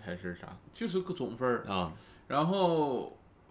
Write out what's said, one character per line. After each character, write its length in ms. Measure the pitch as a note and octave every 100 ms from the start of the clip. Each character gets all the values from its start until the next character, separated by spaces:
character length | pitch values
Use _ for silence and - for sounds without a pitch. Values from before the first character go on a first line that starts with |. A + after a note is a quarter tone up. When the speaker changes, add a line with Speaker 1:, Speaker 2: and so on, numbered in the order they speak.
Speaker 1:
还 120 | F#2+ F2+
是 180 | F#2
啥？ 140 | F2 - F#2 -
Speaker 2:
就 140 | - A3+
是 100 | F#3
个 120 | F#3
总 220 | F3 C3 A2+
分 120 | B2+
儿。 160 | A#2 -
Speaker 1:
啊。 240 | F#2+ F2 E2 - - -
Speaker 2:
然 220 | C3+ D#3+
后 680 | G3 F3 E3 D3 A#2+ - - - - -